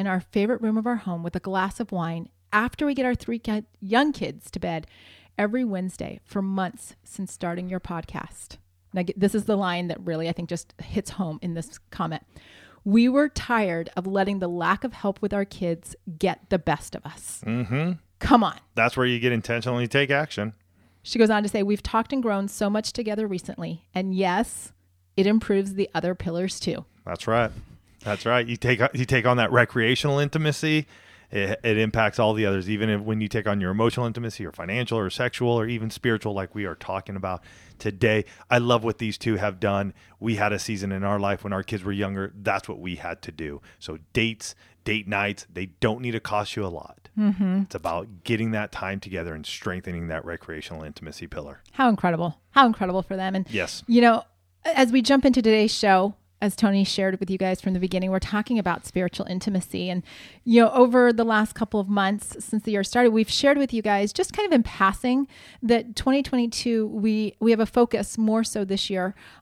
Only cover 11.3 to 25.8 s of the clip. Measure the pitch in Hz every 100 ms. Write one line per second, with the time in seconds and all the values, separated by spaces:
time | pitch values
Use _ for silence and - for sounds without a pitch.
11.3 | 156 175 165 160 - _ - 165 156 -
12.3 | - - - - - 202 214 240 269 294
13.3 | - - 233 202 165 165 - 180 196 190
14.3 | 202 175 175 170 196 254 - 202 196 202
15.3 | 202 196 - 175 170 - - - 160 190
16.3 | - - 185 160 147 - - 143 - -
17.3 | - - 117 113 131 165 175 _ - -
18.3 | 247 190 - _ - 117 - 123 120 123
19.3 | 117 101 117 120 120 120 139 139 143 156
20.3 | - 107 - _ _ _ _ - 226 214
21.3 | 214 208 214 202 208 - 226 220 277 233
22.3 | 202 196 - 202 208 220 - 214 208 214
23.3 | 185 - - 165 165 _ 185 190 185 185
24.3 | 180 233 - - _ _ _ _ - 196
25.3 | 220 - 196 196 190